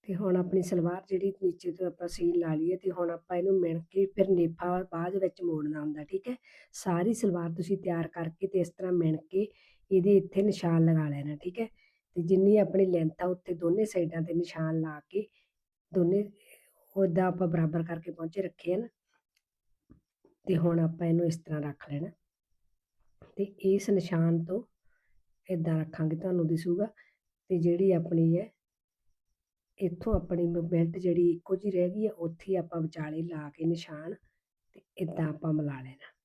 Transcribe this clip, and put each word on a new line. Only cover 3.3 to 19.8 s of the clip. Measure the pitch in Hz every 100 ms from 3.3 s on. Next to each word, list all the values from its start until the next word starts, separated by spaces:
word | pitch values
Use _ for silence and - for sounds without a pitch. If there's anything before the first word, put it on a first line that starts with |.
| 180
ਇਹਨੂੰ | 190 190
ਮਿਣ | 170 165 165
ਕੇ | 190 196
ਫਿਰ | 196 196
ਨੇਫਾ | 180 165 165 175 180 185
ਬਾਅਦ | 165 175 196
ਵਿੱਚ | 185 -
ਮੋੜਨਾ | 175 156 151 151
ਹੁੰਦਾ, | 151 151
ਠੀਕ | - 190 247
ਹੈ। | 247 _ - - -
ਸਾਰੀ | - 170 190
ਸਲਵਾਰ | 226 208 175 170
ਤੁਸੀਂ | 165 175 196
ਤਿਆਰ | 185 170 160
ਕਰਕੇ | 175 165 - 190
ਤੇ | 190
ਇਸ | 175
ਤਰ੍ਹਾਂ | - 185
ਮਿਣ | 180 165 156 -
ਕੇ | 190 214 _ _ _ _
ਇਹਦੇ | 190 185 202
ਇੱਥੇ | 190 190
ਨਿਸ਼ਾਨ | 208 196 170 165 165
ਲਗਾ | 160 151
ਲੈਣਾ, | 143 143 151
ਠੀਕ | 180 185
ਹੈ। | 226 _ _ _ _ -
ਤੇ |
ਜਿੰਨੀ | 170 190 196 214
ਆਪਣੀ | 196 196 190
ਲੈਂਥ | 175 160 -
ਆ | 180
ਉੱਥੇ | 180 - 165
ਦੋਨੇ | 165 190 214
ਸਾਈਡਾਂ | 190 165 165
'ਤੇ | 165
ਨਿਸ਼ਾਨ | 170 170 165 160 160
ਲਾ | 160 151 _
ਕੇ | 196 214 _ _ _ _ _ _
ਦੋਨੇ | 190 170 196 208 _ _ - _ _ _ 196
ਉੱਦਾਂ | 190 170 185
ਆਪਾਂ | 180 180
ਬਰਾਬਰ | 170 160 165
ਕਰਕੇ | 165 165 170
ਪਹੁੰਚੇ | 165 165 196
ਰੱਖੇ | 180 _ 170
ਆ | 185
ਨਾ। | 233 _ _ _ _ _ _ _ _ _